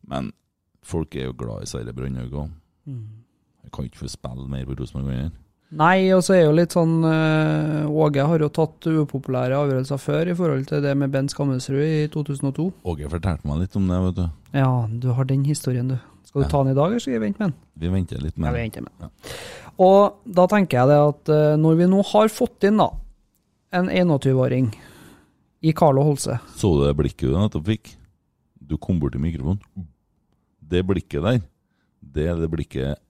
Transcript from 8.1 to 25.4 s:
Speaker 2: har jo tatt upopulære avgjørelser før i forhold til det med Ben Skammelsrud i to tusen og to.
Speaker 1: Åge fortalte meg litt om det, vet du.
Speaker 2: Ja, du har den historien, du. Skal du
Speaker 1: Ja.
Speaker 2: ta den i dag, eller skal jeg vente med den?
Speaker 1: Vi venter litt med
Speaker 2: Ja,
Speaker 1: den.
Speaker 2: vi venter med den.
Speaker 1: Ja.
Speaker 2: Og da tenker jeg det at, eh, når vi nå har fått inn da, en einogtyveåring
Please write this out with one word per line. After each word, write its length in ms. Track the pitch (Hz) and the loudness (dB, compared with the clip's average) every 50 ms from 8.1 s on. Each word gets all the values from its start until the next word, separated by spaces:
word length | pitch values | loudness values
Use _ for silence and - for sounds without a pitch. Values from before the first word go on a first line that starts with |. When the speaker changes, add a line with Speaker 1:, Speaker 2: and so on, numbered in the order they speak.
| 147 139 135 147 | 2 2 0 2
Speaker 2:
har 120 | 170 160 | 2 2
jo 100 | 156 147 | 0 0
tatt 320 | - - 160 156 - _ | 0 -2 -2 -2 -2 _
upopulære 760 | - 170 160 160 151 143 - 139 131 - 131 127 127 127 131 | -4 -2 0 0 0 0 -2 -8 -6 -4 -4 -2 0 0 0
avgjørelser 420 | 139 147 143 135 131 131 135 143 135 | 0 0 0 0 0 -2 -2 -6 -6
før 280 | - - 147 151 165 180 | -4 -2 -2 -2 0 -2
i 60 | 175 | -2
forhold 340 | 170 180 165 143 131 135 139 | -2 0 0 0 -2 -2 -2
til 140 | 151 147 | -2 -2
det 160 | 143 143 139 139 | 0 0 0 0
med 140 | 143 135 | 0 0
Ben 160 | 139 135 135 139 | 0 -2 -2 -2
Skammelsrud 500 | - - 143 143 131 127 127 - 139 135 | -4 -4 -2 -2 -2 -2 -4 -2 -2 0
i 280 | 147 156 160 151 151 151 | 0 0 0 0 -2 -2
to 160 | 151 156 147 | -2 -6 -4
tusen 240 | 143 143 139 - 139 | -4 -6 -4 -4 -4
og 60 | 135 | -2
to. 180 | - 156 190 180 - _ | -2 -4 -4 -4 -6 _
Speaker 1:
Åge 240 | 92 85 73 73 73 | -6 -6 -6 -6 -6
fortalte 360 | 80 87 80 95 85 76 - | -6 -4 -2 -2 -4 -2 -4
meg 140 | 76 71 78 | -4 -2 -2
litt 160 | 90 95 - | -2 -2 -2
om 120 | 101 98 92 | -2 0 0
det, 140 | 90 90 92 | 0 0 0
vet 120 | 92 90 | -2 -2
du. 140 | 95 90 85 80 - _ - - 143 | -2 -4 -4 -4 -8 _ -6 -2 0
Speaker 2:
Ja, 300 | 135 131 127 123 117 110 | 0 2 2 0 -2 -4
du 260 | 110 120 123 127 120 | -6 -4 -2 -2 0
har 100 | 127 135 | 0 0
den 200 | 131 135 135 139 | 0 0 0 0
historien, 420 | 143 151 143 - - 127 127 120 131 | 0 -2 -2 -2 -4 -2 -2 -2 -2
du. 120 | 131 123 - - _ _ _ | -4 -6 -8 -12 _ _ _
Skal 160 | - _ 139 | -8 _ -2
du 40 | 139 - | -2 0
Speaker 1:
Ja. 20 | |
Speaker 2:
ta 120 | - 143 135 | 2 0 2
den 80 | 135 | 2
i 40 | 135 | 2
dag, 120 | 135 143 170 | 2 2 2
eller 120 | 220 240 | 0 -2
skal 140 | - 277 254 | -4 -2 -4
jeg 80 | 226 | -2
vente 180 | 220 208 202 - | -2 -2 -2 -2
med 120 | 214 190 | -2 -4
den? 40 | 139 - - _ _ - | -4 -6 -12 _ _ -8
Speaker 1:
Vi 100 | 80 87 | -4 -2
venter 340 | 90 98 90 85 - 62 | -2 -2 -2 -4 -6 -8
litt 160 | 67 78 - - | -8 -8 -4 -4
med 100 | 82 78 | -2 -2
Speaker 2:
Ja, 40 | |
Speaker 1:
den. 40 | - - | -2 -2
Speaker 2:
vi 100 | - 113 | -4 -6
venter 120 | - - | -8 -10
med 100 | 62 - _ _ | -14 -14 _ _
den. 100 | - - | -18 -18
Speaker 1:
Ja. 760 | _ _ _ - - - - - - - - - - _ 190 | _ _ _ -16 -16 -14 -16 -16 -18 -18 -20 -20 0 _ 6
Speaker 2:
Og 280 | 185 190 196 202 202 - - _ - 190 | 8 8 8 6 4 2 -4 _ -4 2
da 140 | 175 180 180 | 4 4 4
tenker 240 | 202 208 196 165 | 6 2 2 2
jeg 160 | - 123 123 135 | 2 2 4 6
det 200 | 147 147 147 147 | 6 6 6 4
at, 220 | 143 - _ - | 2 -2 _ 0
eh, 260 | 151 151 151 151 151 151 | 2 4 4 4 4 4
når 180 | 156 160 160 160 | 4 4 4 4
vi 80 | 175 | 4
nå 180 | 180 190 196 202 | 4 4 4 2
har 220 | - - 214 214 220 | 2 4 4 4 4
fått 360 | - - 254 233 - _ - | 2 0 -4 -4 -2 _ 0
inn 140 | 196 214 214 | 2 4 4
da, 120 | 170 - - - - - - _ _ _ _ _ _ _ _ _ _ _ | 2 0 0 -6 -14 -14 -20 _ _ _ _ _ _ _ _ _ _ _
en 160 | - 180 180 185 | -2 -2 -2 0
einogtyveåring 840 | - 185 180 180 156 139 - 139 131 131 127 127 127 127 131 120 107 - - - - - - - - _ _ _ _ _ | 0 2 2 2 2 2 2 2 2 2 2 0 0 0 0 0 -2 -6 -16 -20 -20 -20 -20 -20 -20 _ _ _ _ _